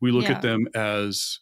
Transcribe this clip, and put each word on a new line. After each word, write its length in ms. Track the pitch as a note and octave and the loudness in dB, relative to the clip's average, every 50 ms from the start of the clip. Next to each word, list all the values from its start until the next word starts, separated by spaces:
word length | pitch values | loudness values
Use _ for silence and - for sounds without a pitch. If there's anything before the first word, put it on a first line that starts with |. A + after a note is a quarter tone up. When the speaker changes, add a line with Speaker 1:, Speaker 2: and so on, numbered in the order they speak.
Speaker 1:
We 100 | A#2+ B2 | 0 2
look 140 | A#2+ B2 A2 | 4 4 2
Speaker 2:
Yeah. 80 | G2+ | 2
Speaker 1:
at 100 | B2+ - | 0 0
them 240 | B2 A#2 A2+ A2 A2+ - - | 0 0 0 0 0 -2 -2
as, 640 | A2+ G#2+ G#2 G#2 G2+ G#2 G2+ F#2+ - - - - - | -2 -2 -2 -2 -2 -2 -2 -4 -4 -4 -6 -8 -10